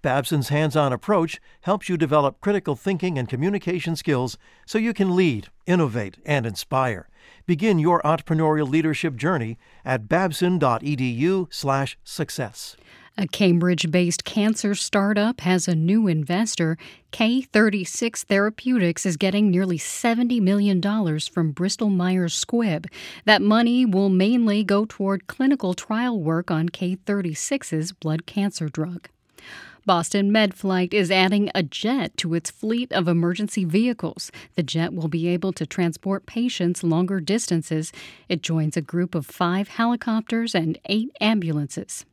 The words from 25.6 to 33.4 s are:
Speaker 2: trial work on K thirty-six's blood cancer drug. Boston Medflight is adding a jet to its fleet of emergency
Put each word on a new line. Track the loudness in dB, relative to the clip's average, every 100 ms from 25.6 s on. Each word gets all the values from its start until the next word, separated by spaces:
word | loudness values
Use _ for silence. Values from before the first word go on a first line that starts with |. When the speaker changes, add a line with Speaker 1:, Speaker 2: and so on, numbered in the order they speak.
| 0
Speaker 2:
trial | -4 -4 -2 0 -2
work | 0 -2 0
on | -2 -2
K | -2 -4
thirty-six's | -4 -2 -2 -2 -6 -4 -6 -4 -4 -4
blood | -6 -4 -4 -4
cancer | -2 -2 -2 -8
drug. | -6 -6 -8 -14 _ _ -20 -20 -20 -20 -12
Boston | 0 0 2 0 2
Medflight | 4 2 0 -2 0 0
is | 0 2
adding | 2 4 2 2 -2
a |
jet | -4 -4 -2 -2 -2 -4
to | -2
its | -2 -4
fleet | -8 -4 -2 -2
of | -2 2
emergency | 2 2 -2